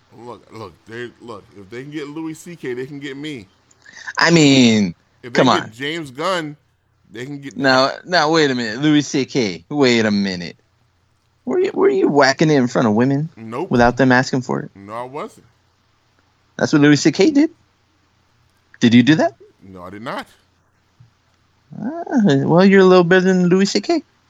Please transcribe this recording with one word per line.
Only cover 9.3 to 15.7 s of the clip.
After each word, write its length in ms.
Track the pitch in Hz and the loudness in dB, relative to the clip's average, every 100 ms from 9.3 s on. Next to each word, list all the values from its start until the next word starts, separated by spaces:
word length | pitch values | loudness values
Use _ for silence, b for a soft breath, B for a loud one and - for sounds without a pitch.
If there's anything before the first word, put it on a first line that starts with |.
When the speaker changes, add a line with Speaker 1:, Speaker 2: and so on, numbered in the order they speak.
| 143 107 82 - | -2 -4 -4 -8
Speaker 2:
Wait 360 | 147 131 117 110 | 0 2 4 2
a 40 | |
minute. 460 | 101 98 90 82 - _ _ _ _ _ _ _ _ - | 0 -2 -6 -10 -16 _ _ _ _ _ _ _ _ -6
Were 120 | 359 | -4
you, 120 | 392 | -2
were 160 | - 403 | 0 0
you 200 | 381 311 | 2 0
whacking 420 | 143 135 135 160 | 2 2 2 2
it 60 | 147 | 2
in 120 | 120 | 0
front 180 | - 117 | 0 0
of 80 | |
women 360 | 104 131 139 160 - | 0 0 0 -4 -10
Speaker 1:
Nope. 340 | 113 123 185 | -12 -10 -2
Speaker 2:
without 260 | 123 120 123 | 2 2 2
them 160 | 131 | 2
asking 300 | 127 131 135 | 2 0 -4
for 180 | 123 139 | -4 -6
it? 100 | - | -8
Speaker 1:
No, 180 | 98 98 | -16 -16
I 120 | 113 | -14
wasn't. 420 | 127 143 220 - 120 _ _ | -12 -12 -14 -16 _ _ _